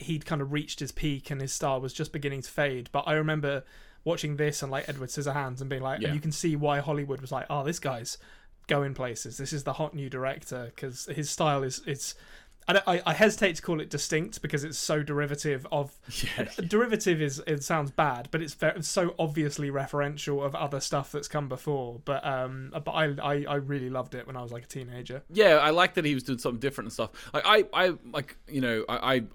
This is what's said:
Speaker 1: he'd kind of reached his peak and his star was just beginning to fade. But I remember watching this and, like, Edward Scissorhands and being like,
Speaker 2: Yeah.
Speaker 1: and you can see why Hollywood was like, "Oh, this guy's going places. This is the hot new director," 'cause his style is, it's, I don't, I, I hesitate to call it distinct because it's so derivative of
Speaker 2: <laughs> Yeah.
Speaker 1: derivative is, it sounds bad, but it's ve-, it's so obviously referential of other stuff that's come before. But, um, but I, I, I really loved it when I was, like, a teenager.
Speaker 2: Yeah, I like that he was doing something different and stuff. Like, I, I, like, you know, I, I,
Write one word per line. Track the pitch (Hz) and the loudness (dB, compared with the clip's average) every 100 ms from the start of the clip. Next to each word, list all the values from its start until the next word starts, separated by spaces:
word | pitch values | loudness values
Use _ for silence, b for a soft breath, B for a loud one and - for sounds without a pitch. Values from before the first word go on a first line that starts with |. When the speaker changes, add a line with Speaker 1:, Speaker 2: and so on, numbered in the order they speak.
Speaker 1:
he'd | - 156 - | -2 -4 -2
kind | 151 | -4
of | 139 | -2
reached | 147 147 - | -4 -4 -8
his | 139 | -8
peak | - 156 139 - | -4 -2 -2 -6
and | 135 | -6
his | 135 | -6
star | - 147 135 | -2 0 0
was | 131 | -2
just | - 151 | -6 -6
beginning | 156 143 135 | -4 -4 -4
to | - | -6
fade. | - 143 127 120 | -2 0 -2 -4
But | 139 - | -4 0
I | |
remember | 156 156 156 143 139 - b b b | 2 2 0 0 -2 -6 b b b
watching | 160 170 151 147 | -2 0 0 0
this | 151 147 | 0 0
and, | 135 | -4
like, | 135 - | -4 -4
Edward | 139 127 | -6 -6
Scissorhands | - 143 143 135 127 | -4 -2 -2 -2 -4
and | 135 | -4
being | 135 | -4
like, | 131 139 | -2 -2
Speaker 2:
Yeah. | 151 | 0
Speaker 1:
and | 147 | 0
you | |
can | 160 | -2
see | 151 170 147 | 0 0 2
why | 147 143 | 2 2
Hollywood | 143 147 139 131 | 0 -2 -2 -4
was | 131 | -4
like, | 135 - | -6 -2
"Oh, | 147 | -2
this | 139 170 | -2 -2
guy's | 143 120 120 - b b b - - | -4 -4 -6 -10 b b b -8 0
going | 143 139 131 | 2 2 -2
places. | 127 113 117 110 | -6 -6 -10 -8
This | 131 | -6
is | 151 131 | -4 -4
the | |
hot | 131 151 | -4 -4
new | 151 135 | -4 -6
director," | 131 131 143 - 127 120 - | -4 -4 -4 -8 -10 -10 -10
'cause | 135 123 - | -10 -8 -8
his | 156 143 | -6 -4
style | - 160 143 | 0 2 2
is, | 131 131 - | 0 -4 -6
it's, | 139 - - b b b b - | -6 -6 -10 b b b b 2
I | |
don't, | 196 190 | 4 4
I, | 175 175 | 2 2
I | |
hesitate | 156 214 214 196 165 | 6 6 6 2 2
to | |
call | - 160 | 0 -2
it | - | -2
distinct | 143 - 156 196 - | -4 0 0 0 -4
because | 165 151 156 | -2 -2 -2
it's | - | -4
so | - 151 | 0 0
derivative | 147 143 143 143 151 135 - | 0 0 0 -2 -2 -2 -2
of | 151 139 - - | -2 -2 -8 -10
Speaker 2:
<laughs> | - - - | -4 -2 -2
Yeah. | 220 - 175 | -4 -4 2
Speaker 1:
derivative | 208 240 214 202 160 | 4 4 2 2 2
is, | 147 135 170 | 0 -2 -4
it | 147 | -2
sounds | - 160 143 | 0 0 0
bad, | 147 147 123 120 | 2 2 0 -4
but | 160 | -4
it's | 160 - | -4 0
ve-, | 160 175 | 0 2
it's | 156 | 0
so | - 175 - | 2 2 2
obviously | 160 151 147 147 143 | 0 0 0 -2 -2
referential | 139 135 147 143 151 151 143 139 | -2 -2 0 -2 -2 -2 0 0
of | |
other | 156 143 135 | -2 -2 -2
stuff | - 147 135 | -2 -2 -2
that's | 147 - | -6 -4
come | 151 139 | -4 -4
before. | 127 - 143 123 120 | -4 -2 -2 -4 -6
But, | - 139 151 | -4 -4 -2
um, | 131 127 131 131 | -2 -4 -6 -8
but | 156 147 | -8 -2
I, | 160 156 139 | 2 2 0
I, | 147 147 143 | 0 0 0
I | 143 | -2
really | 139 143 127 | -2 -4 -2
loved | 131 127 127 | -4 -6 -8
it | 120 | -10
when | 127 | -10
I | |
was, | 120 | -10
like, | 117 120 | -10 -12
a | |
teenager. | 139 123 123 123 131 - | -12 -10 -12 -10 -12 2
Speaker 2:
Yeah, | 175 202 151 | 8 10 12
I | 147 | 10
like | 170 180 | 8 6
that | - | 6
he | 147 | 2
was | 135 | 2
doing | 117 123 | 0 -2
something | 139 117 | 0 0
different | 113 - 110 | -2 -4 -6
and | |
stuff. | - 110 - - | -4 -4 -6 -4
Like, | 151 185 | 0 4
I, | 214 - | 4 4
I, | 165 185 156 123 | 2 2 0 -6
like, | 147 139 - - | -8 -8 -12 -8
you | 143 | -2
know, | 127 113 - | 0 0 0
I, | 123 123 131 | 0 2 2
I, | 107 | 2